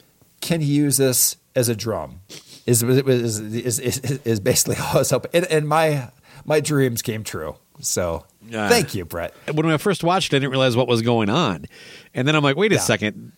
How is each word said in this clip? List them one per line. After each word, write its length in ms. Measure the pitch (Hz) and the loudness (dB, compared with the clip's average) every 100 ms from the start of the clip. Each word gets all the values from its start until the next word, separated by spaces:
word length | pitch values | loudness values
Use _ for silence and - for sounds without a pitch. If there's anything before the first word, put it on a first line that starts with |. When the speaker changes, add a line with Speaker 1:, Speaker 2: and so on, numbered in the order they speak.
| _ _ _ _ | _ _ _ _
Speaker 1:
can 200 | - 170 | -4 0
he 100 | 147 | 2
use 240 | 143 147 131 | 2 2 2
this 400 | 135 123 - - _ | 2 2 0 -4 _
as 140 | 131 117 | -2 0
a 80 | 110 | -2
drum?" 440 | 110 95 71 - - - - - - | -4 -6 -8 -14 -20 -20 -20 -8 0
Is, 160 | 117 | 2
is, 160 | 117 131 131 | 4 2 4
is, 320 | 123 117 107 107 117 123 104 | 2 0 -4 -6 -6 -4 -4
is, 0 | 123 - | -2 -4
is, 20 | 127 135 | -4 -4
is 160 | 117 113 | -2 -2
basically 360 | 98 120 - 107 | 0 0 0 -2
<laughs> 40 | |
all 140 | - | 0
I 40 | 147 | 0
was 100 | 131 | 2
hoping. 200 | 127 - | 0 0
And, 100 | 170 175 | -2 0
and 200 | 156 151 | 0 2
my, 400 | 156 160 143 120 - _ - - | 2 2 0 -4 -14 _ -12 -2
my 140 | 156 | 0
dreams 420 | 147 147 131 117 | 2 2 2 0
came 200 | - 110 | -4 -6
true. 340 | 104 92 78 - _ - | -8 -8 -10 -12 _ -12
So 440 | - - 87 80 - _ 110 | -6 -2 -2 -4 -8 _ -12
Speaker 2:
Uh, 140 | 113 104 | -2 2
Speaker 1:
thank 240 | 233 151 | 2 2
you, 100 | 104 | -6
Brett. 300 | 82 85 85 - - | -8 -8 -8 -10 -6
Speaker 2:
When 140 | 156 160 | 0 2
I 100 | 151 | 2
first 240 | 208 180 | 0 0
watched 280 | 170 185 151 | 0 0 0
it, 40 | 139 | 0
I 20 | |
didn't 140 | 135 | 0
realize 240 | 131 131 117 | 2 2 2
what 100 | 123 | 2
was 140 | 117 | 2
going 260 | 117 117 101 | 2 2 2
on. 380 | 139 139 80 - - - - - | 2 0 -2 -8 -18 -20 -20 -12
And 120 | - 135 | -4 0
then 100 | 156 | 2
I'm 80 | |
like, 120 | 143 139 | 2 2
"Wait 140 | 214 | 2
a 60 | 180 | 2
Speaker 1:
Yeah. 40 | |
Speaker 2:
second. 520 | - 107 107 101 120 | 2 0 0 -4 -12